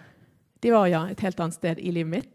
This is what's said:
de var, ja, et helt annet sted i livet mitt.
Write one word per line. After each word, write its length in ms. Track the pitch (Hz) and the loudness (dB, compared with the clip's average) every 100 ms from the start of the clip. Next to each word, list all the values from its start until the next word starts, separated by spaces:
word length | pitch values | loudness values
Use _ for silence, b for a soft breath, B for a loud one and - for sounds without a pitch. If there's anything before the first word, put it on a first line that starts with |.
| B B B B _ _ | B B B B _ _
de 120 | 233 | 4
var, 140 | 226 185 | 4 4
ja, 140 | 160 175 | 2 -2
et 140 | - | -4
helt 180 | 208 185 | -4 -2
annet 140 | 165 | -4
sted 240 | 165 175 175 | -2 -4 -4
i 140 | 180 | -4
livet 160 | 170 160 | -4 -2
mitt. 240 | 185 - | -4 -8